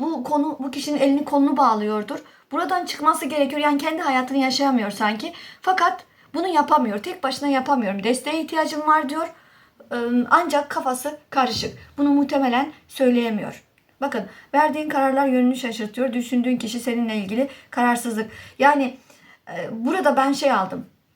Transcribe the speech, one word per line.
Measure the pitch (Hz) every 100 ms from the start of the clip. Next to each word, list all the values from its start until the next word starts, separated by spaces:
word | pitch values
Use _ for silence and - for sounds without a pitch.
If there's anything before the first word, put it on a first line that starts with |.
bu | 302 294
konu, | 247 294 311 285
bu | 269
kişinin | 285 294 294
elini | 277 277
kolunu | 294 285 285 277
bağlıyordur. | 262 214 208 214 208 294 - _ -
Buradan | 302 359 359 -
çıkması | - 302 330
gerekiyor. | 285 302 277 294
Yani | 294 285
kendi | 311 320
hayatını | 311 254 254 269
yaşayamıyor | 262 254 277 247 202
sanki. | 202 214 220 330 - - -
Fakat | 370 370 349 370 - _ _
bunu | 302 370
yapamıyor. | 311 294 302 233 202
"Tek | 349 -
başına | 262 269 285
yapamıyorum. | 269 262 269 202 202
Desteğe | 214 254 294 320
ihtiyacım | 311 330 311 302 302
var." | 311 269
diyor. | 311 330 - _ _ _ _ -
Ee, | 240 240 247 240
ancak | 302 339 294 285
kafası | 330 277 254 294 302 -
karışık. | 277 254 214 - - - -
Bunu | 285
muhtemelen | 285 285 285 262 240 302 - _
söyleyemiyor. | - 254 240 233 208 170 - _ _ _ -
Bakın, | 277 247 190 - -
verdiğin | 277 302 294 302
kararlar | 294 269 269 277
yönünü | 254 247 254
şaşırtıyor. | 233 220 214 240 254
Düşündüğün | 240 240 247 247 247
kişi | 220 240
seninle | 247 233 226 214
ilgili | 190 233 277 - -
kararsızlık. | - 240 240 240 214 220 - - -
Yani, | 269 294 254 - _ - _ _ -
e, | 170 175
burada | 220 247 370 285 254
ben | 269
şey | 269 269
aldım. | 220 190 - - _ _